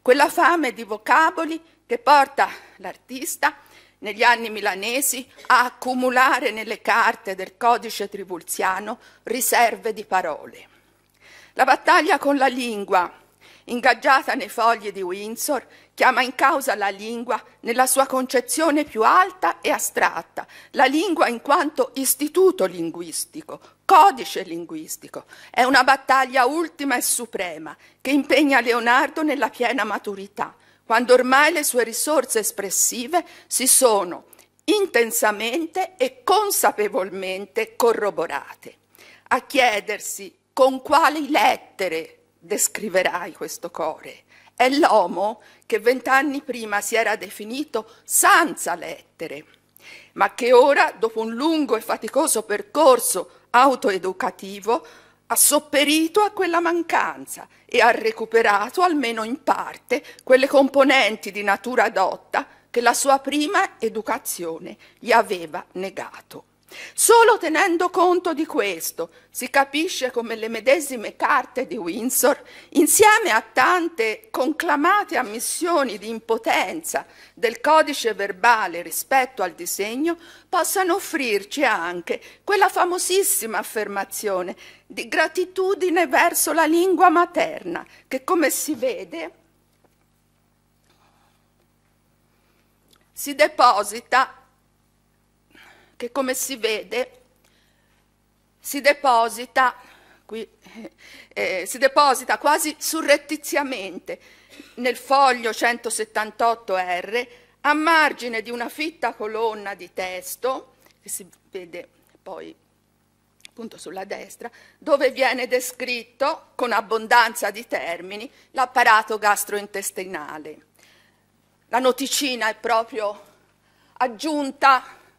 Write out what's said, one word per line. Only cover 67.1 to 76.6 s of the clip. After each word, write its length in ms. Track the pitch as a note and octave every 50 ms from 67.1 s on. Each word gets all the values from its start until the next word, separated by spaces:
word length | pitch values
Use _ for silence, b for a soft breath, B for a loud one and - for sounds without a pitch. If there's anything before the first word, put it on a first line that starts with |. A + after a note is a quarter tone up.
| A4+ A#4 A4+ G#4+ A4+
tenendo 540 | - - D#4+ D#4 D4 F#4+ F#4+ E4 E4+ F4+ F4
conto 420 | - F#4 E4+ F4+ F4 F4+ F4+ F4+ D#4+
di 140 | C4 D#4+
questo 640 | - - A#3+ G#3 G3+ F3+ D#3+ - - - - E3 b b b b b
si 220 | b - A#3+ -
capisce 580 | - C#4 C4+ C#4 - D4 E4 F#4 - - B3+ B3
come 240 | B3 A#3+ A3+ A3 A3+
le 120 | A3 G#3+
medesime 680 | A3+ A3+ A3+ G#3 A#3+ C#4 F4 C#4+ - C4 A#3 G#3 - -
carte 520 | _ D#4 A#3+ D4 C4 B3+ - - B3 -
di 100 | - -
Windsor, 640 | A#3 E3+ E3+ F3+ - A3 B3+ - - - C4+ C4+ - B B B B B B
insieme 600 | B C#4 E4 D4 - - G#4+ G#4+ G#4+ A#4 A4 D#4
a 120 | G#3+ A3
tante 880 | - - _ B3+ B3+ E4+ F4+ F4+ E4 E4 E4+ - A3+ A3 G#3+ - _ _
conclamate 840 | - E4+ B3+ C#4+ D4+ - E4+ E4+ D4 C#4+ D4 F4 G4+ G#4 G4 - E4
ammissioni 840 | - - G3+ G#3 A#3+ - - - - D#4 F4 E4+ D4+ C4+ A#3 G3 G3+
di 100 | F#3+ A3
impotenza 960 | A3+ A3 _ - A3+ - - A3 B3 D#4